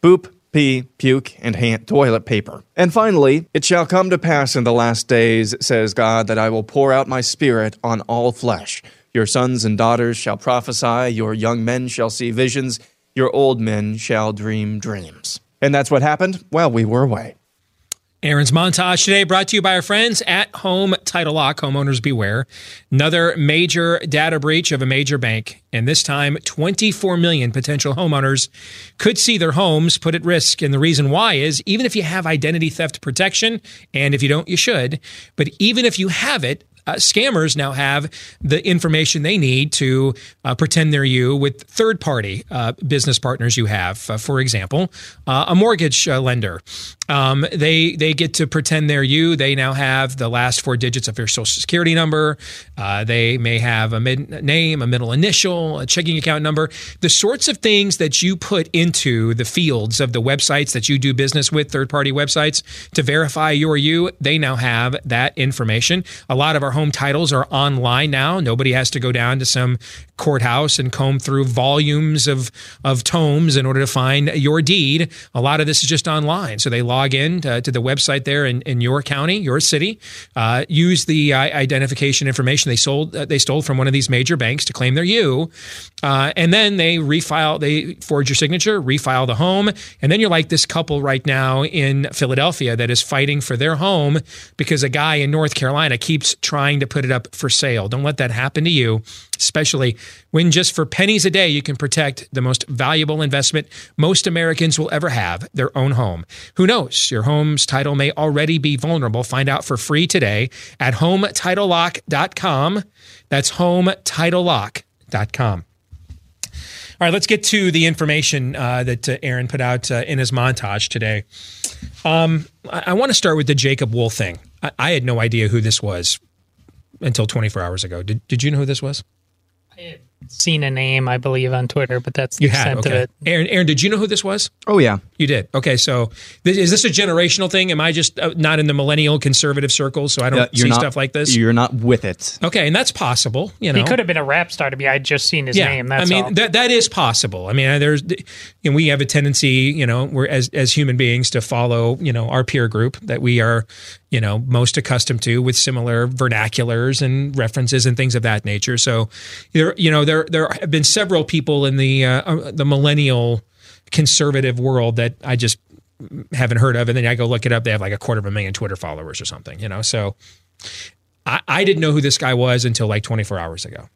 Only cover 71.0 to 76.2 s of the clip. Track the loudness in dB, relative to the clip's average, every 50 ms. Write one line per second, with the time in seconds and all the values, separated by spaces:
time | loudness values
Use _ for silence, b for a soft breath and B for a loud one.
71 | 0 0 0 -2 -2 -2 0 0 0 0 0 0 2 2 2 2 2 2 0 0
72 | 0 0 0 0 0 0 0 -2 -4 -6 B B B B B B B 0 0 0
73 | -2 -2 0 2 2 2 2 4 2 4 2 2 0 0 0 0 0 0 0 0
74 | 0 2 2 2 0 0 0 0 2 2 2 2 2 2 2 2 2 2 2 0
75 | 0 -2 B B B B B -2 0 0 2 0 0 0 0 0 0 0 0 -2
76 | -2 -2 -2 0